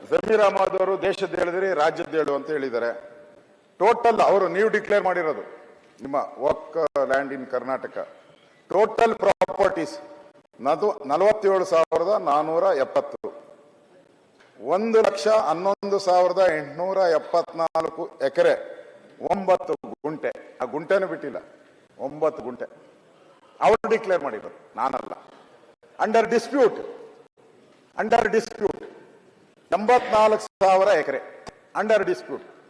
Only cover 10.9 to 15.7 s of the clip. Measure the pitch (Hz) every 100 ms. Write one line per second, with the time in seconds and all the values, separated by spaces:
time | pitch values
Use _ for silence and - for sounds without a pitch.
10.9 | - 135 151 202 214 196 190 180 165 165
11.9 | 165 170 208 170 147 156 165 196 156 131
12.9 | 143 - - 139 - - - _ _ _
13.9 | _ _ _ _ _ _ - 113 180 226
14.9 | 220 202 196 214 220 147 160 190